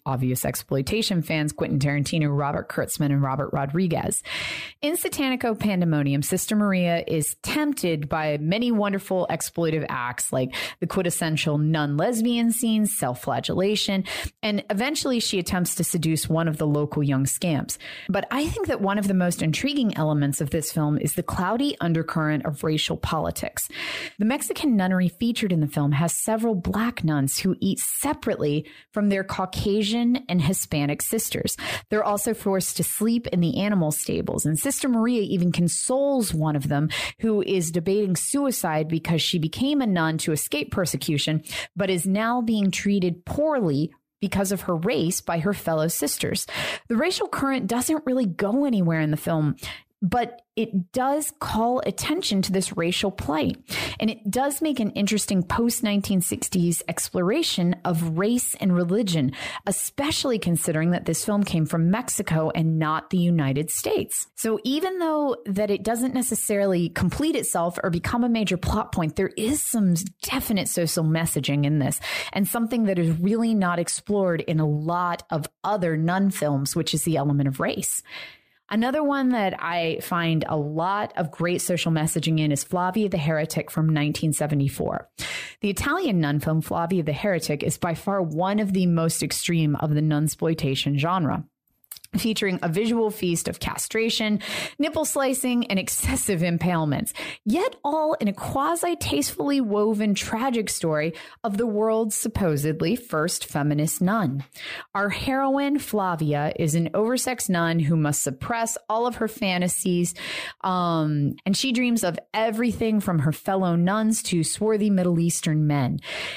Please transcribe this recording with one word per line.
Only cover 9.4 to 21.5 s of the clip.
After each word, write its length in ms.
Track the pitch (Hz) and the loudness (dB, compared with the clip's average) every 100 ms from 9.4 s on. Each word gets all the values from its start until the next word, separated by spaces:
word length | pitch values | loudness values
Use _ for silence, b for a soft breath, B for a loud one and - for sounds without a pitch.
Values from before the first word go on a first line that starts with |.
| - - 165 156 - | -4 -2 0 0 -2
acts 420 | 127 120 123 - | -4 -4 -6 -4
like 240 | 131 131 B B B | -2 -2 B B B
the 80 | 175 | -4
quintessential 680 | 196 175 - 165 156 160 147 | 0 0 0 -2 0 0 2
nun 400 | 151 160 147 143 | 4 2 2 2
lesbian 560 | 202 226 233 233 233 | 2 2 2 2 2
scenes, 440 | 220 226 220 208 - | 2 2 2 2 0
self-flagellation, 1080 | 135 - - 120 - - 196 208 - 196 190 B B B | -2 -2 -2 -2 -2 0 2 0 0 0 -2 B B B
and 220 | 220 202 - | -4 -2 -2
eventually 500 | 196 262 311 285 240 | -2 0 -2 0 0
she 200 | - 190 | 0 -2
attempts 360 | 175 180 175 - | -2 0 0 -2
to 80 | |
seduce 460 | 165 - 160 156 - | -2 0 0 0 0
one 180 | 160 165 | 0 0
of 100 | 151 | 0
the 100 | 156 | 0
local 360 | 147 147 151 | 0 0 0
young 220 | 143 135 135 | 2 2 0
scamps. 520 | - 180 147 - - B B B | 0 -2 -2 -4 -8 B B B
But 180 | - - | -4 -2
I 160 | 254 320 | -2 -2
think 200 | 453 339 | -2 -2
that 120 | 233 | 0
one 180 | 196 202 | 0 0
of 120 | 196 | 2
the 40 | |
most 280 | 190 180 175 | 2 2 0
intriguing 560 | 165 143 277 294 226 - | 0 0 0 0 0 0
elements 420 | 156 151 143 139 | 0 2 2 0
of 120 | 147 | -2
this 200 | 165 - | -2 -2
film 260 | 165 151 147 | 0 0 2
is 180 | 151 - | 0 -2
the 80 | |
cloudy 520 | 175 - 185 | -4 -2 0